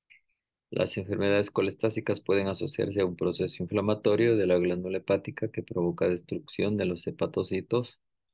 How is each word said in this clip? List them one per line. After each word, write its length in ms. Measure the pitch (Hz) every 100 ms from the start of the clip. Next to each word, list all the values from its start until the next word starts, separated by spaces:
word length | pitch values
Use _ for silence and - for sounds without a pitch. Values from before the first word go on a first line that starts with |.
| _ _ _ _ _ _ _
Las 260 | - - 98
enfermedades 540 | 95 92 101 101 101
colestásicas 720 | - 98 - 113 113 107 101
pueden 260 | - 98 98
asociarse 540 | 90 - - 101 98
a 40 | 92
un 100 | 85
proceso 460 | 90 85 92 -
inflamatorio 760 | 90 101 101 110 110 104 117 110
de 120 | 92
la 100 | 90
glándula 400 | 90 90 92 92
hepática 520 | - 98 - - 110
que 100 | -
provoca 480 | - 90 87 85 95
destrucción 640 | 87 - 87 - - 101 104
de 100 | 90
los 200 | 87 -
hepatocitos, 920 | 85 - - 92 123 - 120 120 - _ _ _